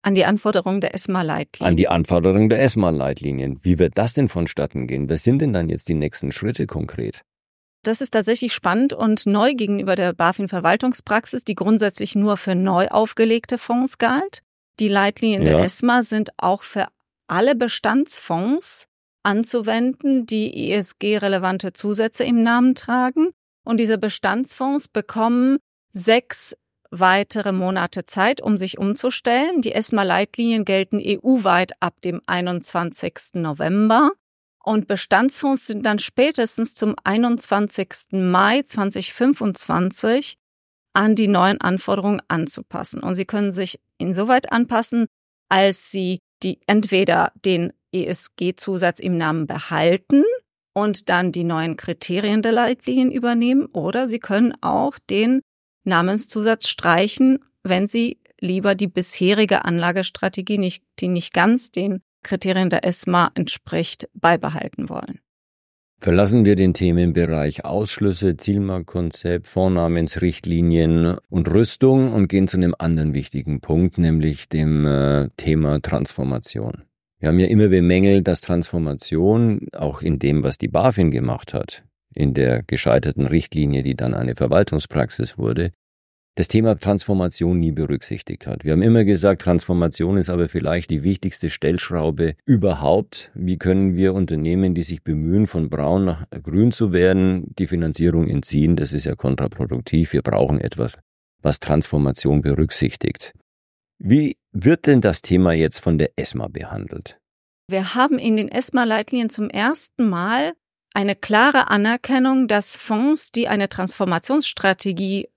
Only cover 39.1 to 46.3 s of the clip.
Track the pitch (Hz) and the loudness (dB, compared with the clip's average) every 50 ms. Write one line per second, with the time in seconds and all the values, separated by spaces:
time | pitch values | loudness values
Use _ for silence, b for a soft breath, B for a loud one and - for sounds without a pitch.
39.1 | - - 240 262 285 - 226 208 185 - - - 165 165 180 190 185 - - 220 | -4 0 2 2 2 2 0 -4 -4 -4 -4 -4 -2 0 0 -2 -2 -2 0 0
40.1 | 233 262 285 - - _ _ _ _ _ _ _ _ _ _ _ _ 196 202 214 | 0 0 -2 -4 -12 _ _ _ _ _ _ _ _ _ _ _ _ 2 2 4
41.1 | 220 202 220 202 202 180 180 190 202 - - 180 185 185 - - 202 196 190 202 | 4 4 4 2 4 4 4 2 2 2 0 -2 -2 -2 -2 -2 -4 -2 0 -2
42.1 | 208 208 - _ 170 165 160 - - - - _ - 185 - - - - - - | -2 -2 -4 _ -4 -4 -2 -4 -6 -10 -12 _ -10 -8 -8 -8 -8 -8 -6 -6
43.1 | 185 180 190 - - 208 208 202 185 180 196 180 - - _ _ _ _ - 175 | -6 -6 -6 -6 -4 -2 -2 -2 -2 -4 -6 -6 -8 -14 _ _ _ _ -6 -4
44.1 | 190 180 202 226 262 247 - - - 233 240 233 247 226 233 - - 240 226 - | -2 -2 0 2 2 0 2 0 0 0 0 0 0 -2 -2 0 0 0 -2 -2
45.1 | _ _ _ _ _ _ _ _ 190 190 196 196 190 - - - - 196 185 180 | _ _ _ _ _ _ _ _ 2 4 4 4 2 0 -4 -6 -4 -4 -2 -2
46.1 | 185 175 _ _ | -4 -4 _ _